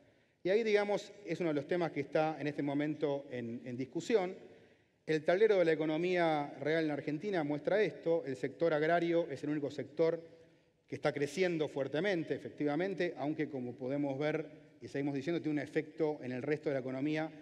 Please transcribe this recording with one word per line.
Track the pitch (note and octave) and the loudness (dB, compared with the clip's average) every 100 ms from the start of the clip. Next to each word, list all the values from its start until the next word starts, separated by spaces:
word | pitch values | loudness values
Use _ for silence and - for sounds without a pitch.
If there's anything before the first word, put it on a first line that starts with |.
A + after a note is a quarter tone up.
| - _ _ _ | -20 _ _ _
Y | F3 | 2
ahí, | G#3+ | 2
digamos, | A3 G3+ G3+ G3+ - - - | 4 4 4 0 -2 -14 -8
es | D#3+ | -2
uno | E3+ | 0
de | |
los | D3 C#3+ | 0 0
temas | F3 D#3+ | 0 0
que | D3+ | -2
está | - D#3+ D#3 D3 | 0 2 2 0
en | C#3+ | -4
este | D3+ | -2
momento | D3 C#3+ D3+ D3 D3+ C#3 - | -2 0 0 0 0 -2 -4
en, | B2 A#2 A#2 A#2+ | -8 -6 -8 -8
en | B2 | -8
discusión. | B2+ E3+ E3 A3 F3+ F#3+ - - - _ _ _ - | -6 -6 2 2 2 -6 -16 -20 -20 _ _ _ -2
El | D#3 | -2
tablero | D3+ F#3 A3 G3 | 2 4 6 6
de | E3 | 6
la | |
economía | D#3 D#3 D#3 F3+ F3+ E3 D3+ C#3+ C3 | 4 2 0 2 4 4 2 -2 -4
real | C#3 E3 D#3 | 0 2 2
en | |
Argentina | C#3+ - D3 G#3 F3+ | -2 -4 -4 -2 0
muestra | C#3+ D3 - G3 | 0 -2 2 2
esto. | F3 - E3 E3 C#3 | 2 0 0 0 0
El | C3 | -4
sector | C3 - E3+ | -4 0 2
agrario | D3+ D#3 E3+ E3+ E3+ E3 | 4 4 4 4 2 0
es | C#3 | -4
el | D3 | -2
único | D3+ C#3 | -2 -2
sector | A2 B2 - E3 E3+ - - - _ _ _ - | -6 -8 2 2 2 -8 -20 -20 _ _ _ -12
que | B2+ | -2
está | D3+ | -2
creciendo | C#3 C#3+ F#3 F3+ E3 D3 | 0 -2 0 0 2 -2
fuertemente, | C#3+ C3+ D3 G#3 F3 D3+ | -2 -2 0 0 0 -2
efectivamente, | C3+ - - D3 D3 G3 F3 F3 D3 | -4 -6 -4 -2 0 -2 -2 -4 -2
aunque | C#3+ D3+ C#3+ | -4 -2 -4
como | C3+ B2 A#2 | -4 -8 -6
podemos | B2+ C#3+ C#3+ C3+ | -4 -2 -2 0
ver | D3+ D#3 D3 - - - | 0 -2 -4 -12 -20 -18
y | A2+ | -8
seguimos | C#3 C#3+ | -4 -2
diciendo, | C#3 C#3 E3 | -2 -2 -2
tiene | D#3 D3 | 0 -2
un | C3+ | 0
efecto | D#3+ D3+ - D#3 D3 | -2 -4 -2 -2 -2
en | B2+ | -6
el | B2+ | -4
resto | C#3 D3 D#3 | -2 -2 0
de | |
la | C3+ | -2
economía | B2+ C3 D3+ D#3 D#3 - | -2 -2 0 0 -4 -8